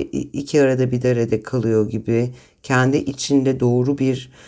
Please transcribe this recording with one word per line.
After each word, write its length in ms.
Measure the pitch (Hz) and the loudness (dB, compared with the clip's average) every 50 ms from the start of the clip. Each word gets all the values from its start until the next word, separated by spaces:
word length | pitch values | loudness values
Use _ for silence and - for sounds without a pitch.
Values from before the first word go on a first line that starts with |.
| - - | -2 -4
iki 500 | - 135 123 - - 139 - - - 147 | -6 -6 -6 -6 -8 -8 -6 0 2 2
arada 300 | 139 131 131 127 131 127 | 4 4 2 0 0 0
bir 100 | 127 123 | 0 0
derede 400 | 127 127 123 120 117 113 113 107 | 0 0 0 0 0 0 -2 -4
kalıyor 480 | - - 131 123 110 113 110 110 107 - | -4 -4 -4 -2 0 2 2 2 0 0
gibi, 440 | 113 107 - - 117 117 123 127 127 - - _ _ _ | -2 -4 -2 -2 0 0 0 -2 -6 -12 -20 _ _ _
kendi 340 | - - 131 127 127 135 139 | -4 0 2 2 4 2 2
içinde 640 | 147 - 139 131 - - - 143 139 131 135 127 - | 0 -2 -4 -6 -6 -2 0 2 2 2 2 0 2
doğru 380 | 123 120 120 123 123 139 143 139 | 2 2 2 2 0 0 0 0
bir, 340 | 135 131 127 127 - - - - - | 0 -2 -2 -4 -6 -14 -20 -20 -20